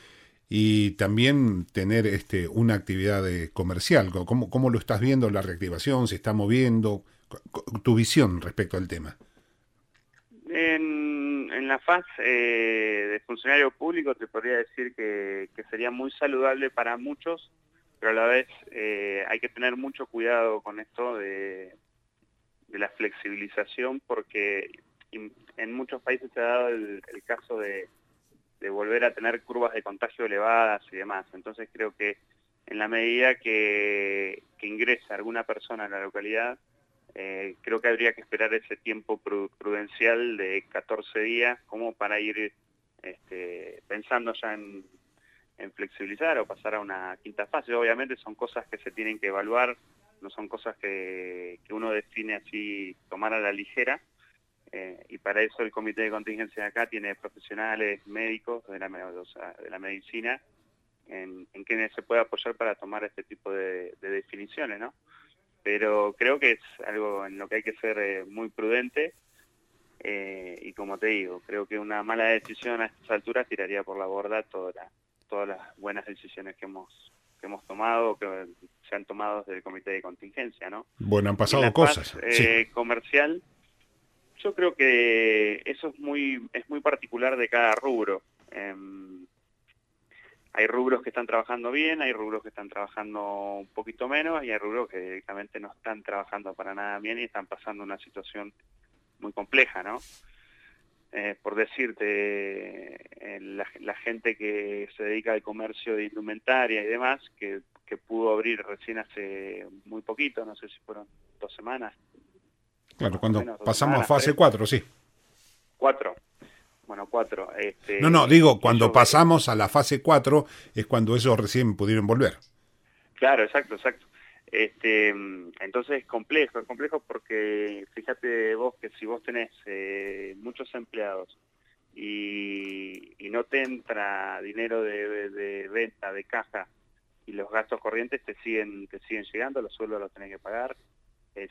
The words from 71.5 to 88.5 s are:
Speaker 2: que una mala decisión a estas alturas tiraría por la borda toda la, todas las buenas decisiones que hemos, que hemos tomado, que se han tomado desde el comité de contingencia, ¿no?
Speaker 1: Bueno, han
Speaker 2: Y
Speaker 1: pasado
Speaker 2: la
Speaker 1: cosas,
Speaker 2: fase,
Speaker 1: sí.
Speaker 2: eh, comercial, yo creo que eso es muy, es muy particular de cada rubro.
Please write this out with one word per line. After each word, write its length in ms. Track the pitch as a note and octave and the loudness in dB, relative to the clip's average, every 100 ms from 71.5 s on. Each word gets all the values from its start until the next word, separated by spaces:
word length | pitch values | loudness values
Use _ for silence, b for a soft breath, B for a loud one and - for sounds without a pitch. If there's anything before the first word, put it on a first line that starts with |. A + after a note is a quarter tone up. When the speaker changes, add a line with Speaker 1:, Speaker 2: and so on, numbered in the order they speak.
| G#2 G2 | -8 -6
Speaker 2:
que 120 | G#2+ | -8
una 240 | G#2 G#2+ | -6 -6
mala 220 | G#2+ A2+ A2+ | -4 0 2
decisión 560 | A2 - A2 B2 A#2 | 2 -2 -10 -6 -4
a 60 | A2 | -4
estas 240 | - - | -8 -4
alturas 360 | G#2 A2+ B2+ B2 | -4 -2 -4 -4
tiraría 340 | G2 F#2+ G2+ | -6 -4 -6
por 140 | G2 G2 | -6 -6
la 80 | F#2+ | -4
borda 380 | G2 G2+ A2 | -4 -4 -4
toda 300 | - F#2+ F#2 F2 | -4 -8 -10 -10
la, 140 | F#2 _ _ _ _ | -18 _ _ _ _
todas 180 | G#2 G2+ | -6 -6
las 300 | F#2 - - | -8 -16 -12
buenas 280 | G#2 G2+ G#2+ | -10 -10 -10
decisiones 520 | F#2+ - G#2 F#2+ - | -16 -18 -16 -16 -16
que 80 | F#2+ | -16
hemos, 480 | F#2+ F#2 _ _ _ _ _ | -16 -18 _ _ _ _ _
que 60 | G2 | -14
hemos 200 | G2+ - | -14 -12
tomado, 520 | G2 A2+ A#2 A2+ G2+ | -4 0 2 0 -2
que 300 | G2+ F#2+ F2+ - F#2 _ _ | -8 -10 -14 -20 -20 _ _
se 60 | G#2 | -10
han 100 | G2 | -8
tomado 340 | G2+ G#2 G#2 | -6 -4 -4
desde 160 | G2 F#2 | -8 -12
el 80 | |
comité 280 | F#2+ F#2 G2 | -12 -12 -8
de 100 | F#2+ | -8
contingencia, 680 | F2+ F2+ G2 C3+ A#2+ - F#2 | -8 -16 -14 -10 -10 -12 -14
¿no? 160 | G#2 - - | -14 -16 -8
Speaker 1:
Bueno, 300 | G2+ G#2 G2+ | 2 2 4
han 60 | G2+ | 2
Speaker 2:
Y 20 | |
Speaker 1:
pasado 260 | G#2 C#3 | 2 4
Speaker 2:
la 80 | B2 | 4
Speaker 1:
cosas, 400 | E3 D3+ D3 - | 8 6 6 -4
Speaker 2:
fase, 200 | - A#2 | -6 2
Speaker 1:
sí. 100 | A#2 | 4
Speaker 2:
eh, 260 | A#2 A2+ A2 | 6 4 2
comercial, 680 | A#2+ A#2 A#2 - C#3+ D3 F3 - _ _ _ _ _ _ _ _ - | -2 -2 -2 2 4 4 0 -8 _ _ _ _ _ _ _ _ -6
yo 140 | G3+ | -4
creo 220 | F3+ F3 - | 0 0 4
que 840 | C3 A#2+ A#2+ A2+ A2 G#2+ G#2 G#2 | 6 6 6 6 6 4 2 0
eso 240 | - C#3 D#3 | -6 -6 -8
es 100 | D3 | -8
muy, 480 | C#3+ C#3+ C#3 B2+ A2+ | -6 -2 -2 -4 -8
es 180 | B2 - | -10 -6
muy 120 | D3 | 0
particular 560 | D3 C#3 A#2 A#2+ B2+ B2+ | 2 0 -2 -2 0 0
de 100 | A#2 | 2
cada 260 | A#2+ A#2 A2 | 4 6 4
rubro. 460 | C3+ A#2+ G2 F#2+ - _ _ | 2 0 0 -2 -6 _ _